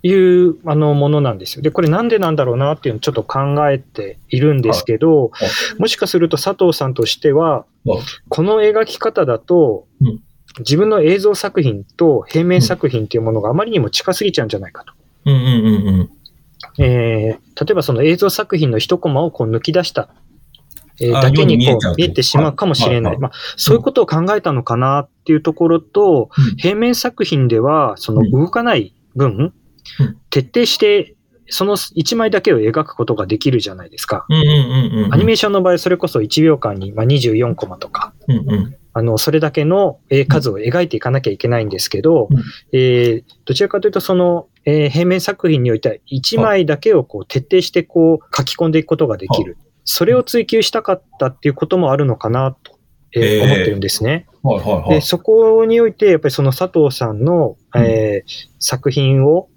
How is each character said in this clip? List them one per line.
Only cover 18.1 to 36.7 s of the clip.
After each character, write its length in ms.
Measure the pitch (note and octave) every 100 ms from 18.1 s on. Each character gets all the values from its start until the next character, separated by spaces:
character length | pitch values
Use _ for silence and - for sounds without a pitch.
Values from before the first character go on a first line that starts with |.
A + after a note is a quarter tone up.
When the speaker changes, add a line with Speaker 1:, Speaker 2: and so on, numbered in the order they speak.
| F3
Speaker 1:
像 140 | G3
作 260 | - G#3+ F3
品 140 | D3
の 80 | A2
一 200 | - F3+
コ 100 | -
マ 140 | C#3
を 80 | E3
こ 140 | -
う 60 | A2+
抜 100 | A2+
き 120 | -
出 120 | E3+
し 80 | E3+
た、 160 | - - _ _ _ _ _ _ - - _
え 60 | A#2+
ー、 100 | A#2+
Speaker 2:
あ 40 |
ー、 20 |
Speaker 1:
だ 80 | C3
け 140 | D3
に 140 | C#3 A2+
こ 60 |
う 60 | B2
Speaker 2:
よ 60 | A#2+
う 0 |
に 0 |
見 0 |
え 20 |
ち 80 | G2
ゃ 40 |
う 40 |
と 60 | E2
い 40 |
う。 20 | F3
Speaker 1:
見 40 |
え 20 |
て 80 | -
し 120 | B2+ C#3
ま 100 | D#3
う 40 |
か 120 | C#3 G3
も 80 |
し 140 | D3 -
れ 0 |
な 60 |
い。 0 |
Speaker 2:
は 60 | A#2+
い、 20 |
は 60 | A2+
い、 20 |
は 40 | A2
い。 20 |
Speaker 1:
ま 80 | C3+
あ、 40 | - - -
そ 160 | -
う 40 | A#3
い 20 |
う 40 |
こ 100 | B3
と 100 | -
を 40 | -
考 280 | D#3 F3
え 60 | G#3
た 120 | F3
の 120 | C3+
か 120 | A#2 A#2+
な 240 | C3 C#3+
っ 80 | C#3 _
て 80 | -
い 40 | D#3
う 60 |
と 120 | D#3
こ 140 | D#3 E3+
ろ 120 | E3
と、 500 | D#3+ G3+ G3+ D3+ A2 -
Speaker 2:
う 40 |
ん。 160 | B2 G2
Speaker 1:
平 180 | F3
面 200 | G#3 A#3+ A#3+
作 280 | B3 -
品 220 | G#3+ D3 B2
で 140 | A2+
は 360 | B2+ D#3 C3+ G2
そ 160 | -
の 160 | A2 G#2
動 200 | B2+ E3+
か 160 | A#3
な 100 | A#3+
い 200 | F3 G2+ _ _
分、 220 | B2+ C3+ G2+
Speaker 2:
う 0 |
ん。 40 | D#3+ _ _ _ - -
う 80 | C3+
ん。 80 | B2+ _
Speaker 1:
徹 200 | D3 C3
底 140 | A#3+ A#3
し 120 | -
て 360 | G#3+ G#3 - _ _ _ -
そ 160 | -
の 120 | G3 G3+ -
一 220 | - D3+ A#3
枚 140 | A3
だ 100 | G3
け 120 | G#4+
を 60 | B2
描 260 | G#2+ C3+
く 100 | D#3
こ 120 | - A#2
と 80 |
が 120 | G#2+ G2
で 120 | G#2+
き 120 | C#3+
る 100 | B2
じ 100 | G2+
ゃ 60 | F#2
な 100 | F2
い 40 |
で 80 | -
す 80 | -
か。 200 | - -
Speaker 2:
う 60 |
ん、 20 | D#3
う 40 |
ん、 40 |
う 40 | D3+
ん、 40 |
う 500 | D3 B2 C3 A#2 A2+
ん、 20 |
う 40 | G2+
ん。 60 |
Speaker 1:
ア 20 | C#3
ニ 80 |
メ 100 | A3
ー 20 | A3
シ 100 | G#3+
ョ 40 |
ン 20 |
の 100 | G3+
場 80 | F3+
合、 80 | F3
そ 100 | F#3
れ 80 | F3+
こ 120 | F3+
そ 120 | B2
一 220 | G#2+ -
秒 160 | D#3 D3
間 160 | A2+